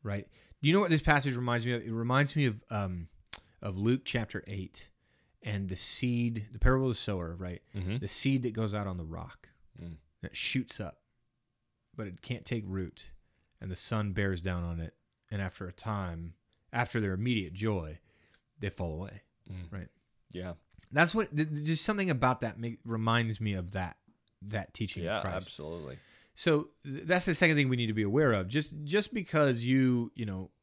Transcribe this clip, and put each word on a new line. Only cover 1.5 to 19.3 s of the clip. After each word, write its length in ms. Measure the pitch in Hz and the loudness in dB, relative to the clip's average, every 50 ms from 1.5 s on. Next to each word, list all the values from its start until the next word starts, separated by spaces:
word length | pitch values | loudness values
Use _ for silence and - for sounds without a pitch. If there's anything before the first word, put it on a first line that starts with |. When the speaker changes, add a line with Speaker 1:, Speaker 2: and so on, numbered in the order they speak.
| 120 120 113 | 0 0 0
Speaker 1:
me 80 | 123 123 | 0 -2
of? 80 | 117 | -2
It 100 | - 117 | -2 -4
reminds 440 | 113 113 117 120 127 135 143 139 - | -4 -2 0 2 4 4 4 4 2
me 100 | 156 143 | 2 2
of, 160 | 123 107 107 - _ | 2 0 -2 -8 _
um, 380 | 113 104 101 92 92 87 82 - - - - _ - - _ _ _ _ | -4 -2 -2 -2 -4 -6 -8 -12 -16 -20 -12 _ -12 -12 _ _ _ _
of 160 | - 101 92 | -8 -6 -4
Luke 240 | 95 101 113 127 135 - | 0 2 2 2 2 0
chapter 380 | - - 123 110 - - 95 - | -4 -4 -4 -4 -4 -8 -10 -8
eight 420 | - 92 101 92 - - - - - _ _ _ _ _ _ _ _ _ _ | -8 -8 -8 -8 -10 -12 -16 -16 -18 _ _ _ _ _ _ _ _ _ _
and 280 | - 107 104 98 98 92 | -8 -4 -4 -4 -2 -4
the 60 | 92 | -4
seed, 720 | - - - - - - 127 120 120 120 117 117 113 107 - | -2 -2 0 0 0 0 0 2 2 0 0 -2 -4 -8 -10
the 80 | - - | -2 6
parable 260 | - 127 131 131 131 | 6 6 6 6 2
of 40 | 127 | 0
the 40 | 113 | 0
sower, 400 | - - - 101 90 85 82 85 | 0 -2 -2 -2 -2 -4 -6 -6
right? 260 | 90 95 90 87 - _ _ - | -8 -8 -8 -8 -10 _ _ -8
Speaker 2:
Mm-hmm. 220 | 104 90 92 107 | -6 -4 -2 -4
Speaker 1:
The 100 | 131 - | -4 -2
seed 360 | 98 - - - 135 135 127 123 | -2 0 0 2 2 2 2 0
that 100 | 123 107 | -2 -2
goes 200 | 110 110 104 101 | -2 -2 -2 -2
out 140 | 104 101 | -2 -4
on 100 | 98 90 | -4 -4
the 80 | 90 82 | -6 -6
rock 440 | 80 82 82 80 - - _ - - _ _ - - _ - | -8 -8 -10 -10 -12 -16 _ -20 -20 _ _ -20 -20 _ -14
Speaker 2:
Mm. 140 | 85 85 80 76 _ _ _ _ | -14 -14 -14 -16 _ _ _ _
Speaker 1:
that 140 | - 82 - | -14 -8 -6
shoots 460 | - - - - 131 123 - - - | -4 -2 0 0 -2 -2 -4 -6 -8
up, 180 | 104 82 - _ _ _ _ _ _ _ _ _ _ _ _ _ _ _ _ _ _ _ _ | -8 -10 -10 _ _ _ _ _ _ _ _ _ _ _ _ _ _ _ _ _ _ _ _
but 100 | - 110 | -10 -10
it 140 | 98 90 - | -10 -10 -14
can't 220 | - - 123 - - | -8 -8 -8 -8 -4
take 220 | - 123 113 104 | -6 -6 -4 -4
root, 440 | 95 95 95 92 82 - - - - - - _ _ _ _ _ _ _ _ | -4 -4 -4 -4 -6 -8 -16 -18 -18 -20 -20 _ _ _ _ _ _ _ _
and 100 | - 92 | -10 -8
the 60 | 92 | -6
sun 340 | - - - 113 107 104 101 | -4 -2 0 0 0 0 0
bears 300 | 92 107 101 95 92 85 | 0 0 0 0 0 0
down 220 | 85 95 90 87 87 | -2 -2 -2 -2 -2
on 160 | 85 85 82 | -2 -4 -4
it. 120 | 82 - _ _ _ _ _ _ _ _ | -6 -8 _ _ _ _ _ _ _ _
And 100 | 107 101 | -6 -4
after 260 | 98 90 - - 95 90 | -4 -6 -6 -8 -12 -12
a 20 | |
time, 600 | 90 - - 113 107 101 95 87 85 82 85 82 82 _ _ _ _ _ _ _ - | -10 -10 -6 -4 -4 -4 -4 -4 -6 -6 -8 -10 -12 _ _ _ _ _ _ _ -2
after 260 | 120 120 - - 117 | -2 -2 0 0 0
their 140 | 107 98 92 | 0 0 0
immediate 400 | 92 110 123 123 107 92 78 87 | 0 2 2 2 2 0 -2 -4
joy, 460 | 98 107 110 104 92 80 78 78 - _ _ _ _ _ _ _ _ _ _ _ - | -2 0 0 0 0 -2 -4 -10 -12 _ _ _ _ _ _ _ _ _ _ _ -6
they 100 | 104 98 | -6 -6
fall 220 | - - 92 85 | -4 -4 -4 -4
away, 300 | 78 80 95 98 - 101 _ _ | -4 -6 -6 -8 -10 -16 _ _